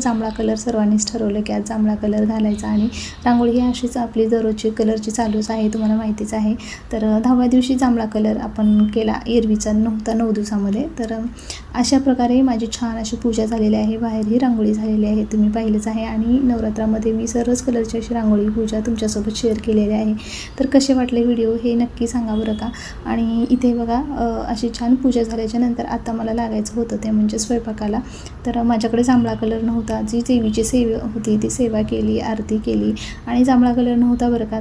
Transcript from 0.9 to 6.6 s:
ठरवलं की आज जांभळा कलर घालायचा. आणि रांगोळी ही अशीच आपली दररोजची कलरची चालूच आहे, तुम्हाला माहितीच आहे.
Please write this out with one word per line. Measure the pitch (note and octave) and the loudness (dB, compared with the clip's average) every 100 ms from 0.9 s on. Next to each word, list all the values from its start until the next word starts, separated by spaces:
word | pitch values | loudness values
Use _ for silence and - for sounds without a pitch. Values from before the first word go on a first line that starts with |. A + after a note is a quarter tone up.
| G#3+ G#3+ | 2 0
ठरवलं | A3+ G#3+ G#3 | -2 -2 -2
की | G#3+ | -2
आज | G#3 G#3 | -4 -4
जांभळा | A3 G#3+ G#3 | 0 0 0
कलर | G#3+ G#3+ G#3+ | 0 0 0
घालायचा. | A3 G#3+ G#3 G#3+ | 2 0 0 0
आणि | G#3+ A3 - - - B3 | 0 0 -2 -12 -4 2
रांगोळी | A#3+ A#3+ | 4 4
ही | A#3+ | 2
अशीच | B3 B3 A#3+ B3+ | 2 0 -4 -4
आपली | A#3 A3+ A3 | -4 0 2
दररोजची | A3+ A3 G#3+ A3 | 2 0 0 -2
कलरची | A3 G#3+ A3 A3 | 0 0 0 -4
चालूच | A3 A3 G#3+ G#3+ | -2 0 0 -2
आहे, | A3 G#3+ | 0 0
तुम्हाला | A3 G#3+ G#3+ | 0 0 0
माहितीच | A3 G#3+ G#3+ | 0 -4 -4
आहे. | A3 G#3+ A3+ | -2 0 -2